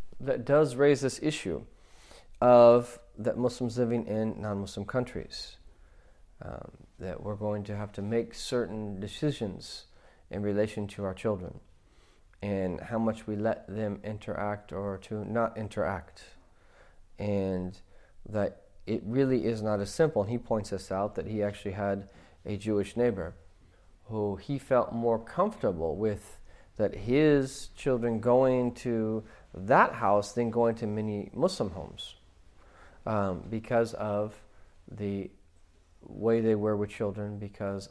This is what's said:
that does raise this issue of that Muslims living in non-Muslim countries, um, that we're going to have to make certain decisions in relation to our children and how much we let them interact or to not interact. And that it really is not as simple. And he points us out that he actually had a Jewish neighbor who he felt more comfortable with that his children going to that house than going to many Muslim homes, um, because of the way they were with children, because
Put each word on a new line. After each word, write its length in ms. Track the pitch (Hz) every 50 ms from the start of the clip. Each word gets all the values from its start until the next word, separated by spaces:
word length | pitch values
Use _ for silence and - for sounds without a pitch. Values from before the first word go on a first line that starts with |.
| - - - -
that 240 | 127 135 123 120 113
does 320 | - 143 151 156 139 123
raise 240 | 127 143 147 143 123
this 200 | 135 127 - -
issue 420 | - 156 151 - - 95 80 64 - - - - - - - - - - - - - - - -
of 580 | 120 123 123 120 120 120 120 123 120 - - - - - - -
that 200 | 107 117 - 113
Muslims 400 | 123 120 - - 127 117 107 123
living 280 | 123 113 117 113 110
in 340 | 113 107 110 110 110 - -
non-Muslim 440 | 104 107 101 98 98 92 - 101 98
countries, 720 | - - 127 123 - - 80 - - - - - - - - - - - - - - - - - - - - - - - -
um, 300 | - - - - - - - - - - _ -
that 240 | - 92 85 -
we're 140 | - 104 104
going 260 | 104 107 104 104 104 101
to 120 | 107 104
have 160 | 101 107 101
to 100 | - -
make 320 | 98 104 113 117 113 113 -
certain 640 | - - - 131 123 110 82 104 110 107 101 101 92
decisions 840 | 104 107 - - 156 151 135 - 117 98 90 90 - - - - - _ - - - - - - - -
in 120 | - 101
relation 440 | 104 104 101 104 107 107 - 110 104 101
to 160 | - - 101
our 100 | 95 92
children 460 | - - 113 104 92 90 87 - - - - - - _ _ _ - - - - - - - - -
and 380 | 101 104 101 98 95 90 87 -
how 180 | - - 117 113
much 280 | 113 113 107 - -
we 100 | 110 107
let 300 | 104 107 113 - - - -
them 320 | 95 110 110 104 101 98 -
interact 680 | 104 107 104 - - 95 - 101 104 104 104 - -
or 260 | 76 95 101 101 95 92
to 260 | - - 110 107 101
not 320 | 101 110 117 113 110 -
interact. 680 | 113 110 107 - 107 90 80 98 - - - - - - - - - - - - - _ - - - - - - - - - - -
And 600 | 101 104 101 98 95 95 92 90 90 92 104 - - - - - - _ - - - -
that 360 | 104 104 101 - - - - - - - -
it 160 | - 107 - -
really 400 | 101 120 135 139 131 131 120 -
is 160 | 113 113 107
not 180 | 107 107 107 101
as 100 | 101 101
simple. 320 | - - 160 151 - 107
And 80 | 98 104
he 80 | 123 117
points 340 | - - 117 107 101 -
us 200 | 101 92 - -
out 220 | 95 95 101 107 -
that 120 | - -
he 160 | 107 110 107
actually 300 | 101 101 101 - - 101
had 360 | 95 104 101 101 98 98 98 - - - - - - - -
a 120 | - 104
Jewish 400 | 98 104 110 107 101 98 - -
neighbor 380 | 117 120 120 101 95 80 87 - - - - - - - - - - - - - - -
who 320 | - 110 107 104 104 98
he 220 | 95 - - 139 135
felt 340 | - - 131 123 - -
more 260 | - 117 117 117 113 113
comfortable 800 | 113 - - 170 190 214 214 - - 107 90 80 80 80 73
with 420 | 95 110 107 101 - - - - - - - - - - - -
that 180 | - 104 - -
his 760 | 95 104 117 127 147 156 151 147 139 131 131 - - - -
children 520 | - - - 143 127 117 117 120 113 110
going 520 | 110 123 120 127 135 131 127 127 123 123
to 520 | 120 - - 123 117 113 110 110 110 110 - - - - - -
that 420 | - - 95 104 135 180 233 - -
house 380 | 110 117 98 101 104 101 -
than 180 | - 120 120 117
going 260 | 110 120 117 117 113
to 100 | 113 120
many 440 | 104 104 110 110 107 104 101 101 - -
Muslim 360 | 117 151 185 185 - 120 95
homes, 440 | 82 90 76 - - - - - - - _ - _ - - - - - - - - - - - - - -
um, 360 | - 110 104 101 95 90 - - -
because 440 | 117 110 113 - 123 117 117 110 -
of 460 | - 107 107 101 104 107 110 - - - - - - - - - - - -
the 400 | - 104 104 101 101 98 92 - - - - - _ - - _ _ _ _ _ _ -
way 380 | - - 104 98 104 113 113 117
they 140 | 110 113 110
were 220 | 104 104 107 107
with 140 | 101 104 101
children, 480 | - - 113 101 98 107 104 104 104 101
because 500 | 104 98 - - 104 98 98 98 98 -